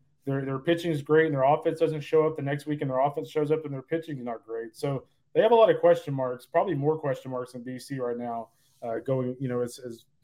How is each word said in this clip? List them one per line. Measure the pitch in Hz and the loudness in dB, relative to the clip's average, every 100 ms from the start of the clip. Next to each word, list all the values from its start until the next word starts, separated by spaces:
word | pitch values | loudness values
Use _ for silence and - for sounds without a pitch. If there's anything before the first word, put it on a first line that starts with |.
| _ _ - | _ _ -6
their, | 139 | -4
their | 135 135 | -2 -2
pitching | 170 170 170 | 0 0 0
is | 151 | -2
great | 139 156 160 | 4 4 4
and | |
their | 139 | 4
offense | 131 151 165 160 | 4 4 0 0
doesn't | 160 151 | 0 -2
show | 143 156 156 | 0 2 2
up. | |
The | 156 | 0
next | 139 147 151 | -4 -4 -4
weekend, | 147 143 | -4 -2
their | 131 | 0
offense | 139 - 147 | 0 -2 -6
shows | 156 147 | -2 0
up | 156 | 0
and | 151 | -2
their | 135 | -10
pitching | - 165 165 135 | -6 -6 -6 -8
is | |
not | 120 113 | -8 -10
great. | - 113 113 | -10 -10 -10
So | - 143 135 - _ _ | -8 -6 -6 -8 _ _
they | 156 | 2
have | 214 | 6
a | |
lot | 233 220 | 8 8
of | 160 | 6
question | 170 170 - | 6 4 2
marks, | 135 127 123 - | -4 -4 -6 -2
probably | 165 196 | 0 0
more | 147 143 156 | 0 0 0
question | 147 131 135 | -2 -4 -6
marks | 127 123 | -8 -8
than | 127 | -12
B | 120 127 | -12 -12
C | - 135 | -10 -6
right | 123 120 | -4 -4
now, | 120 117 113 _ _ _ | -6 -8 -10 _ _ _
uh, | 120 113 | -8 -6
going, | 135 131 123 127 | -2 -2 -2 -6
you | 135 | -4
know, | 123 | -4
as, | 120 - | -4 -8
as | 127 113 _ _ | -14 -14 _ _